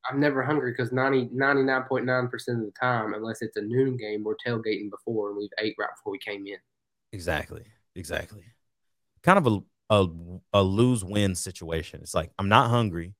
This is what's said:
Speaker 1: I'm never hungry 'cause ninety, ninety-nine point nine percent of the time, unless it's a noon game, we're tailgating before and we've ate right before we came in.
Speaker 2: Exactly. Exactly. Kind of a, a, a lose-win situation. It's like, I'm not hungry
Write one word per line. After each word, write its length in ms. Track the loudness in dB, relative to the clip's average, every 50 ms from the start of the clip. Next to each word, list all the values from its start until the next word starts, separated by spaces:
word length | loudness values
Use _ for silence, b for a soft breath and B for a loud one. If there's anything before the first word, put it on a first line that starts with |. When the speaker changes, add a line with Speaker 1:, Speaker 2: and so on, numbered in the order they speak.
| _ -4
Speaker 1:
I'm 100 | 0 2
never 240 | 2 4 2 2 0
hungry 300 | 2 0 0 0 -2 -2
'cause 160 | -2 -2 0
ninety, 380 | 0 2 2 4 4 2 2 0
ninety-nine 520 | 0 2 2 4 4 4 4 4 2 0 0
point 220 | 0 -2 0 2
nine 220 | 2 2 0 0 -2
percent 300 | -6 -8 -6 -4 -2 -2
of 60 | -2
the 60 | -4 -4 -2
time, 340 | 0 0 2 0 0 -2 -4
unless 280 | -4 -6 -6 -6 -6
it's 160 | -8 -6 -6
a 40 | -6
noon 360 | -4 0 2 2 2 2 2
game, 260 | -4 -4 -4 -4 -4 -2
we're 120 | -4 -4 -4 -2
tailgating 440 | -4 -4 -2 -2 -2 -2 -2 -4 -8
before 400 | -10 -8 _ -4 -2 -2 -2 -2
and 80 | -4
we've 120 | -6 -8 -6 -4 -4
ate 160 | -4 -4 -2 -4
right 100 | -6 -6 -6
before 160 | -8 _ -8
we 80 | -8 -8
came 260 | -8 -8 -8 -8 -8
in. 100 | -10 -12 -14 _ _ _ _ _ _ _ _ _ _
Speaker 2:
Exactly. 520 | -14 -6 -4 -2 -2 -2 -2 -6 -12 -16 -16 -20 _ _ _ _ _
Exactly. 480 | -12 -8 -4 -4 -4 -4 -6 -14 -20 -20 -20 _ _ _ _ _ _ _ _ _ _ _ _ _ _ 4
Kind 220 | 4 4 6 6
of 20 |
a, 480 | 4 0 0 -2 _ _ _ _ _ 4
a, 120 | 4 4 4 0 -8 -12 -12 -14 -14 _ _ 2
a 100 | 4 4
lose-win 720 | 4 4 4 4 4 4 0 -2 -2 0 2 2 2 0
situation. 640 | -2 -6 -8 -10 -10 -8 -4 -4 -4 -4 -6 -12 -16
It's 120 | -14 -4 -2
like, 180 | -2 -2 -2 _ -2
I'm 80 | 2
not 220 | 6 6 6 6 4
hungry 440 | 4 2 2 2 -2 -4 -8 -8 -12 _